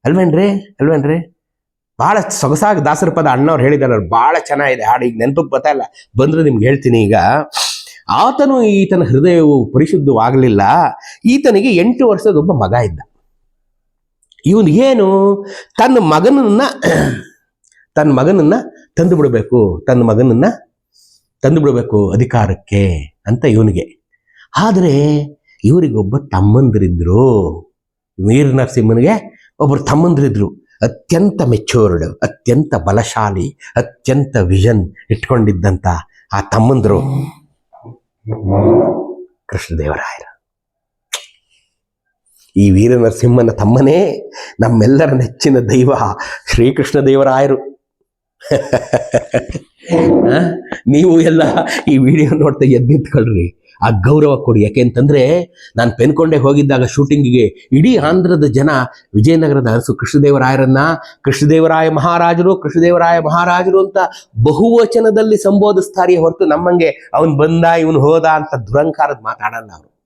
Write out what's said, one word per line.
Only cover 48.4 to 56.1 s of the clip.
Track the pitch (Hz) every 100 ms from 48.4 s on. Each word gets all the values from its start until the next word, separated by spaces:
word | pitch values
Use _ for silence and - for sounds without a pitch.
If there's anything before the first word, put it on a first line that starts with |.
| - 135 - 123 - 120 - 127 - 120 - - _ _ - 165 - - -
ಆ? | 143 170 - - - -
ನೀವು | 143 180 165
ಎಲ್ಲ | 165 160 143 - - - -
ಈ | 135
ವಿಡಿಯೋ | 131 156 139
ನೋಡ್ತಾ | 156 143 139 131
ಎದ್ದು | 120 120
ನಿಂತ್ಕೊಳ್ರಿ, | 147 147 135 113 98 87 _ _ _
ಆ | 107
ಗೌರವ | 104 107 151 147 135 -
ಕೊಡಿ. | 113
ಯಾಕೆ | 104 127
ಅಂತಂದ್ರೆ, | 123 120 143 147 127 175 175 _ - 110
ನಾನ್ | 120 -
ಪೆನ್ಕೊಂಡೆ | 131